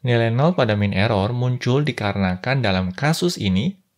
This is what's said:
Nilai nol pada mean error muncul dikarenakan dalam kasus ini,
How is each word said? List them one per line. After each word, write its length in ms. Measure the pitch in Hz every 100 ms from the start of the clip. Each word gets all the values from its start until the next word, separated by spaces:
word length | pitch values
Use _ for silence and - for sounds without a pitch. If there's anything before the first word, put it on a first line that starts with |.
| 127
Nilai 260 | 117 117
nol 240 | 117 156 180
pada 240 | 120 104
mean 160 | 101 98
error 400 | 107 104 101 123
muncul 480 | 123 123 123 131
dikarenakan 800 | 147 120 104 101 95 90 - 135
dalam 320 | 110 92 92 90
kasus 400 | 143 160 175 -
ini, 480 | 98 92 143 - _